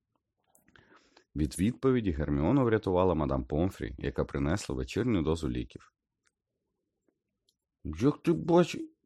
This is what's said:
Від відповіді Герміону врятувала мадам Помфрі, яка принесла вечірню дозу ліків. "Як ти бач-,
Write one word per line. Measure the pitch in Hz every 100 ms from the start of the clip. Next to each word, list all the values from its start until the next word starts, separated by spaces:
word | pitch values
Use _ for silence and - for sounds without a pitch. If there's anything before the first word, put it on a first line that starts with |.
| _ _ _ _ _ _ _ - _ - _ _ _ 71
Від | 73 -
відповіді | 101 - 131 127 101
Герміону | 76 71 71 80 139
врятувала | 120 107 - 90 92
мадам | 80 69 67
Помфрі, | 64 73 92 - 60 62
яка | - -
принесла | 71 71 69 92 - 65
вечірню | 64 92 123 98
дозу | 76 80 71
ліків. | 60 58 - - _ _ _ _ _ _ _ _ _ _ _ _ _ _ _ _ _ _ _
"Як | - 78 131 -
ти | -
бач-, | 160 156 170 170 - - _